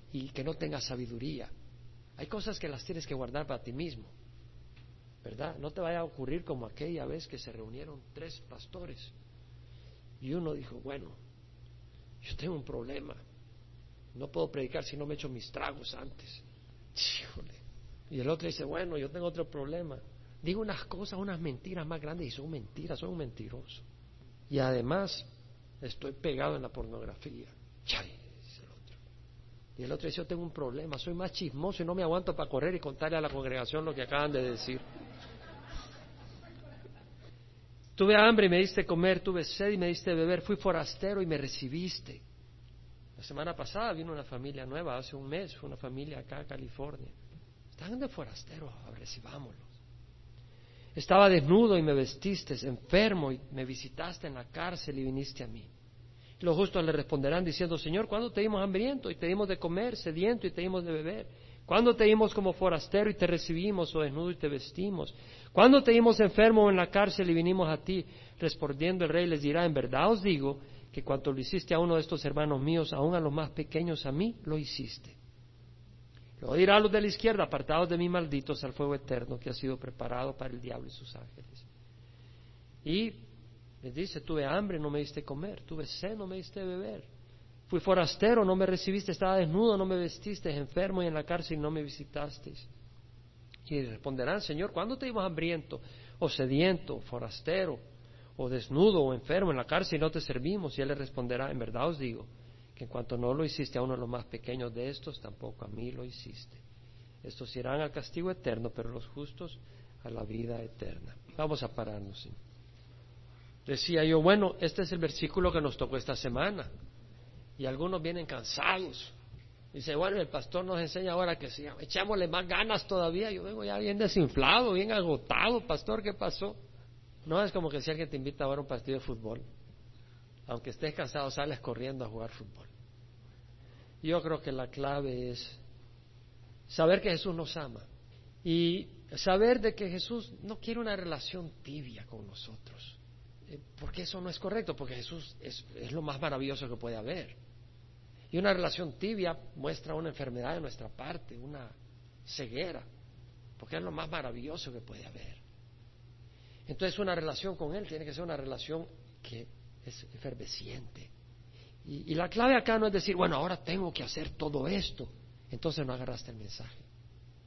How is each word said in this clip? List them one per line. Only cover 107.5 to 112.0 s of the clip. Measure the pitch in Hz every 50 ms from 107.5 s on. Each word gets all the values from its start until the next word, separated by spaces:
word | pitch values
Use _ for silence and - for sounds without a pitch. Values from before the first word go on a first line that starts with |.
| -
irán | 127 123 127 139 151
al | 156 147
castigo | - 147 - - - 165 175 185
eterno, | 185 - - 127 110 110 117 117
pero | - 123 113 117
los | 123 117 - -
justos | - 143 147 - - - 180 160 - - - - - - - - - - -
a | 117
la | 113 113 107
vida | 107 110 113 117 117 117 113
eterna. | 113 113 - - - - - - - - - - - - -
Vamos | - 151 151 151 127
a | 131 113 -
pararnos, | 120 110 107 104 101